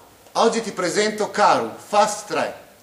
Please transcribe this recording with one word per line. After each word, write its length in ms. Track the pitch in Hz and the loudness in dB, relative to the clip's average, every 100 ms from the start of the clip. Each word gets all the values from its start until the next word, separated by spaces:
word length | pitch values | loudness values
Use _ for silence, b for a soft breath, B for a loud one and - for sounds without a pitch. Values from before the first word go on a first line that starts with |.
| - - - | -20 -20 -6
oggi 280 | 180 226 214 | 0 0 0
ti 100 | 202 | -4
presento 600 | 196 175 160 214 214 196 | -4 -2 0 0 -2 -4
Karu 400 | 208 185 139 113 | 2 4 4 0
Fast 520 | - - 208 208 - - | -8 0 2 2 0 -6
tre. 280 | 143 113 - - - | -4 -4 -8 -18 -20